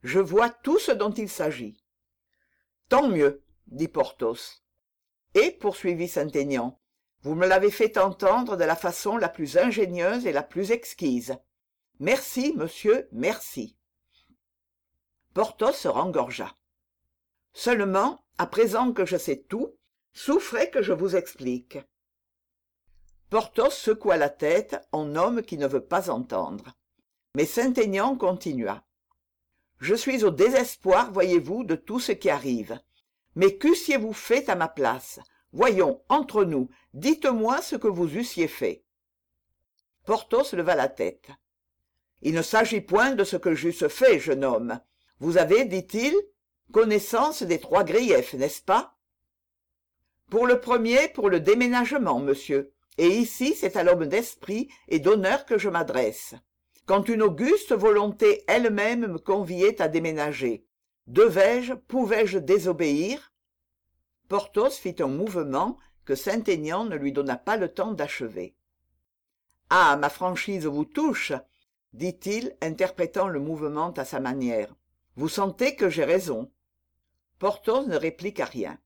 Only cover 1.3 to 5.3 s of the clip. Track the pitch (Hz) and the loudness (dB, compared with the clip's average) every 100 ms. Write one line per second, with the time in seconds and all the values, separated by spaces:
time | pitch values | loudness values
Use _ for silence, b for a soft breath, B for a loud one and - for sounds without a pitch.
1.3 | - 156 127 107 - _ _ _ _ _ | -4 -4 -4 -12 -14 _ _ _ _ _
2.3 | _ _ _ _ _ _ 254 285 175 143 | _ _ _ _ _ _ 2 2 4 2
3.3 | 143 _ _ _ 127 165 160 131 - 117 | 0 _ _ _ -8 -6 -2 -4 -2 -6
4.3 | 123 - - _ _ _ _ _ _ _ | -4 -12 -20 _ _ _ _ _ _ _